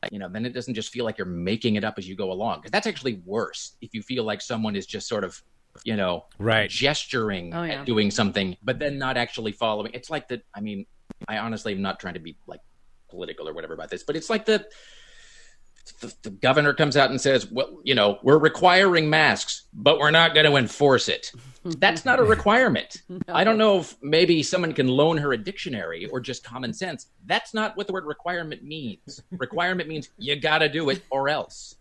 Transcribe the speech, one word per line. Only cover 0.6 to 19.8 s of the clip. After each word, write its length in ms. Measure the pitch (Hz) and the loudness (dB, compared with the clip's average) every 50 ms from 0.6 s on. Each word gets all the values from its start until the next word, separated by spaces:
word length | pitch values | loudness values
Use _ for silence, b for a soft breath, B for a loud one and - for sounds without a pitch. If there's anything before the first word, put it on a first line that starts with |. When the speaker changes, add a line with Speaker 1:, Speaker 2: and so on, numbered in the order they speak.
| 113 131 120 | -8 -8 -8
Speaker 1:
just 160 | 110 110 - - | -8 -8 -10 -8
feel 100 | 120 120 | -6 -6
like 120 | 113 104 | -6 -6
you're 80 | - 95 | -6 -8
making 480 | 90 90 85 87 92 107 113 - 117 107 | -8 -6 -6 -4 -4 -4 -2 0 0 0
it 80 | 104 101 | 0 -2
up 120 | 110 - | -4 -6
as 100 | - 92 | -8 -12
you 80 | 92 95 | -12 -8
go 160 | 92 104 92 | -6 -6 -6
along, 300 | 92 92 107 117 92 78 | -4 -4 -4 -4 -4 -6
'cause 100 | 78 104 | -8 -4
that's 160 | 110 208 214 | -4 -2 -2
actually 280 | 220 185 143 - 135 113 92 85 | -2 -8 -4 -6 -6 -6 -6 -10
worse 500 | 90 101 113 104 71 - - - - _ _ | -6 -4 -4 -4 -4 -8 -14 -16 -16 _ _
if 120 | - 117 - | -20 -14 -12
you 80 | 110 104 | -14 -10
feel 200 | - 127 123 113 | -8 -6 -4 -4
like 180 | 107 104 101 | -4 -6 -8
someone 340 | - - 123 110 110 110 101 | -6 -8 -6 -4 -4 -4 -4
is 100 | 98 95 | -4 -8
just 220 | - - 104 - | -8 -10 -10 -6
sort 160 | - 117 104 98 | -4 -4 -4 -4
of, 180 | 90 - - _ _ _ _ _ _ _ - - | -6 -10 -14 _ _ _ _ _ _ _ -12 -6
you 120 | 113 113 | -4 -2
know, 300 | 104 98 92 87 82 - _ - | -2 0 -2 -2 -4 -8 _ -12
Speaker 2:
Right. 320 | - 101 113 110 110 104 95 | -4 0 2 2 2 2 0
Speaker 1:
gesturing 840 | - - 127 139 151 - - - - 123 110 107 98 92 87 85 82 | -2 0 0 0 0 0 -6 -4 -4 -2 -2 -2 -4 -4 -6 -8 -8
Speaker 3:
Oh, 100 | 170 170 | -6 -6
yeah. 180 | 165 - - | -6 -6 -6
Speaker 1:
at 40 | - | -4
doing 260 | 123 117 107 107 101 | 0 2 2 2 2
something, 440 | 101 123 110 98 87 104 98 92 90 _ | 2 0 0 0 0 -2 -2 -2 -6 _
but 160 | - 110 127 - | -4 -6 -4 -2
then 180 | 147 143 143 139 | -4 -6 -4 -4
not 180 | 135 131 131 | -4 -4 -2
actually 360 | 123 120 - - - 113 107 101 | -2 -4 -4 -6 -8 -8 -8 -6
following. 380 | - 120 113 107 107 104 113 - | -2 -2 -2 -2 -2 -6 -8 -10
It's 160 | 120 - - | -14 -12 -8
like 160 | 160 147 - | -8 -8 -6
the, 140 | _ 123 117 _ _ _ | _ -10 -10 _ _ _
I 80 | 202 | -10
mean, 240 | 208 214 208 196 - _ _ _ _ _ - _ - | -10 -8 -8 -10 -12 _ _ _ _ _ -20 _ -12
I 120 | - 110 107 | -8 -8 -6
honestly 340 | 107 117 113 107 - 110 101 | -6 -6 -8 -6 -6 -6 -6
am 80 | 95 | -4
not 180 | 98 95 95 - | -4 -6 -6 -8
trying 140 | - 92 87 | -10 -12 -12
to 60 | 87 | -12
be, 180 | 80 82 76 _ _ | -14 -16 -20 _ _
like, 120 | - - - _ - _ _ _ _ - _ _ _ | -20 -20 -20 _ -20 _ _ _ _ -20 _ _ _
political 400 | - 90 90 82 82 - 76 80 | -14 -14 -12 -12 -12 -12 -12 -12
or 40 | 78 | -12
whatever 200 | 82 80 78 80 | -12 -12 -12 -12
about 160 | 78 80 76 | -12 -10 -10
this, 140 | - - - | -10 -10 -6
but 120 | - 147 | -6 -6
it's 140 | 160 156 - | -6 -4 -4
like 160 | 226 214 220 | -4 -2 0
the, 200 | - 220 202 214 - b b b b b b b b b b b b b b b b b b b - _ _ - - - - | 0 0 0 0 -6 b b b b b b b b b b b b b b b b b b b -20 _ _ -20 -20 -20 -16
the, 120 | - 113 - _ - | -16 -16 -16 _ -14
the 60 | 110 | -14
governor 440 | 98 - - 131 131 151 147 147 139 | -10 -2 0 2 4 4 4 4 4
comes 220 | - 156 147 131 | 2 2 2 4
out 140 | 147 139 131 | 4 4 4
and 100 | 135 127 | 2 0
says, 300 | - 139 135 123 101 101 | 2 2 2 2 0 -2
"Well, 280 | 110 123 139 - - - - | -4 -4 -4 -4 -6 -10 -2
you 120 | 117 135 | 0 4
know, 240 | 117 101 104 98 - - | 4 4 4 2 2 4
we're 140 | 127 143 | 6 6
requiring 720 | 156 147 156 156 - 175 180 180 185 196 190 180 165 156 151 | 8 6 4 2 6 6 8 8 8 6 6 4 4 4 4
masks, 540 | 151 156 156 139 113 110 - - - - _ _ - | 4 6 6 4 4 2 -2 -8 -8 -10 _ _ -16
but 240 | - | 2